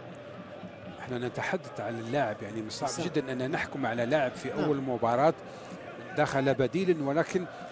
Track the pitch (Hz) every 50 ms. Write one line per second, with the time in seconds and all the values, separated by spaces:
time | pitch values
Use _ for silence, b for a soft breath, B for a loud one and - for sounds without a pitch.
0 | - - - - - - - - - - - - - - - - - 92 - -
1 | - 123 123 120 123 120 - 123 113 - 190 180 139 123 - - 104 110 117 113
2 | 113 117 131 147 131 107 104 - 110 101 107 113 107 104 - - 151 131 - -
3 | 160 131 - 151 131 135 135 127 127 135 175 - - - - 143 131 113 117 123
4 | 117 120 151 156 135 123 - - - 131 - 151 147 156 147 139 135 131 123 110
5 | 117 110 120 123 143 165 - - - B B B B B B B - - - -
6 | - - - 147 151 143 143 135 135 135 131 123 131 123 - 180 190 185 175 156
7 | 139 139 143 165 165 - - 185 175 - B B B B